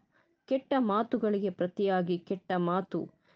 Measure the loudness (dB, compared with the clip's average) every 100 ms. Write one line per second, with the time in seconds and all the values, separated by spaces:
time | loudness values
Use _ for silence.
0 | _ _ _ _ -2 -2 0 0 2 0
1 | 0 0 0 0 -2 -2 -4 0 2 2
2 | 0 -2 -4 -6 -2 0 2 0 -2 -6
3 | -8 _ _